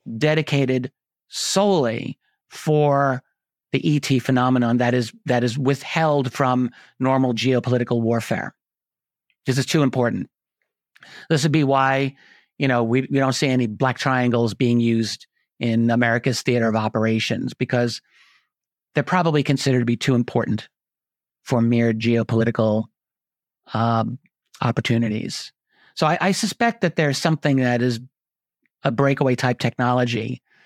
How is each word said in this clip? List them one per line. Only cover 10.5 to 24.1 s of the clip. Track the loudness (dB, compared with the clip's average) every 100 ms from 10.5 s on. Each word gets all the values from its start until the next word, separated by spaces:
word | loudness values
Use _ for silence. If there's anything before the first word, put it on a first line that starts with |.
| _ _ _ _ _ -20 -20 -4
This | 0
would | 2
be | 2
why, | 2 4 2 2 -2 -6 -20 -20 _ _
you | 0
know, | 0
we, | 2 0 0
we | 0
don't | 0
see | 0 0
any | 0 0
black | 0 -2 0
triangles | 0 0 2 2 0
being | 0 0 2
used | 2 0 -2 -6 -16 _ _ _
in | -2 0 2
America's | 2 2 0 -2 -4
theater | -2 0 0
of | 0
operations, | -2 0 0 0 -2 -4 -6 -6
because | -4 0 -2 -4 _ _ _ _ _ _ _ _ _
they're | -4
probably | 0 0 2 0
considered | 0 0 2 0
to | 0
be | -2
too | 0
important | 0 0 -2 -2 -4 -6 _ _ _ _ _ _ _
for | -2 0
mere | 2 2 2
geopolitical, | 0 0 0 0 0 0 0 0 0 -4 _ _ _ _ _ _ _ _
um, | -2 0 0 -2